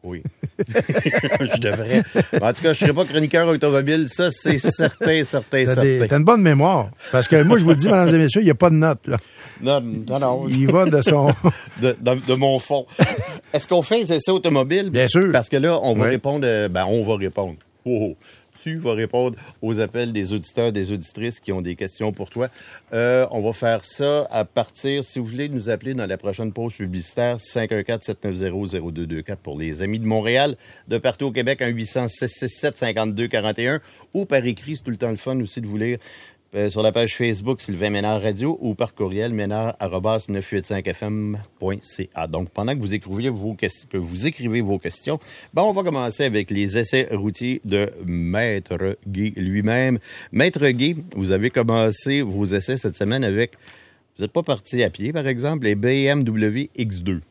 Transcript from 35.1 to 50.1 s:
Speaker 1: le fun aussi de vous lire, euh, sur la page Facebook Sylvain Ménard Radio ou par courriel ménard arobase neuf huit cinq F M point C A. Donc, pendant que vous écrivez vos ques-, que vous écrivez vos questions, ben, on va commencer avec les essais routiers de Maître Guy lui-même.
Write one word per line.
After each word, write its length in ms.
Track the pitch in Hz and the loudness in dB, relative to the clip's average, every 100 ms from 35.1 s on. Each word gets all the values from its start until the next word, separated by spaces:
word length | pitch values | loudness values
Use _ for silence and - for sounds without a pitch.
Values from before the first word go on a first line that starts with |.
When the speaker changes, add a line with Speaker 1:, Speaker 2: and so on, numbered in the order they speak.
Speaker 1:
le 40 | 107 | -4
fun 220 | - 131 | -4 -4
aussi 220 | 107 - | -4 -8
de 60 | 110 | -8
vous 100 | 107 | -4
lire, 200 | 113 120 - - - _ _ | -4 -4 -10 -20 -20 _ _
euh, 160 | 101 104 | -4 -2
sur 140 | 95 | 2
la 80 | 110 | 2
page 240 | 110 113 - | 2 -2 0
Facebook 460 | 120 104 107 131 | -2 -2 -4 -4
Sylvain 280 | - 90 104 | -6 -4 -2
Ménard 320 | 104 107 107 | 0 0 0
Radio 360 | 107 101 139 165 | -2 -2 -4 -2
ou 160 | 123 101 | -4 -4
par 180 | 117 | -4
courriel 380 | - 98 98 117 | -4 -4 -2 -4
ménard 440 | 110 101 107 113 - | -2 -2 -2 -4 -4
arobase 480 | 98 92 107 110 - | -6 -2 -2 -2 -2
neuf 220 | 98 95 | -8 -4
huit 160 | 101 - | -6 -4
cinq 260 | 101 92 | -6 -6
F 100 | - | -6
M 340 | 107 107 104 104 104 _ | -6 -4 -6 -8 -12 _
point 180 | 95 101 | -6 -6
C 280 | - - 92 | -10 -12 -10
A. 140 | 73 80 | -8 -6
Donc, 220 | 82 87 | -6 -6
pendant 260 | - 110 143 | -6 -4 -4
que 60 | |
vous 120 | 101 | -4
écrivez 360 | 101 95 98 131 | -6 -6 -6 -4
vos 240 | 110 107 | -6 -8
ques-, 340 | 104 95 - - | -4 -6 -6 -10
que 80 | 95 | -8
vous 300 | 85 90 135 | -6 -6 -6
écrivez 320 | 156 120 113 | -4 -4 -2
vos 180 | 101 98 | -2 -4
questions, 400 | - - - 156 - - - | -6 -8 -6 -6 -8 -20 -6
ben, 80 | - | 0
on 100 | 214 | 2
va 100 | 190 | 0
commencer 440 | 180 143 120 107 139 | -2 -2 -4 -2 0
avec 260 | 104 95 | 0 -2
les 260 | 101 101 107 | -2 0 0
essais 300 | 113 131 127 | 0 0 0
routiers 480 | 104 104 - 123 127 | -2 -4 -4 -6 -6
de 260 | 104 101 101 - 90 | -2 -2 -2 -4 -6
Maître 920 | 87 85 101 117 98 - 90 95 98 101 | -4 -2 0 0 -2 -4 -4 -4 -4 -8
Guy 240 | 95 107 101 | -4 -4 -2
lui-même. 600 | 92 101 104 120 131 120 - | -2 0 2 2 2 0 -4